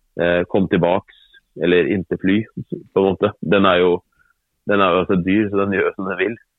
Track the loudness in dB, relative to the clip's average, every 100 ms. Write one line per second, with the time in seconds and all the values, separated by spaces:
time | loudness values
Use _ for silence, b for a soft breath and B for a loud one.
0 | _ -4 -2 0 0 -2 0 0 2 0
1 | -4 b b b _ -4 0 2 2 -2
2 | -4 -4 0 -2 -2 -12 -12 -12 -6 0
3 | 0 0 -2 -4 -2 2 4 4 2 0
4 | _ _ _ _ _ _ -2 0 2 2
5 | 0 -2 0 0 0 -2 -2 -2 -2 -4
6 | -8 -4 -4 -6 _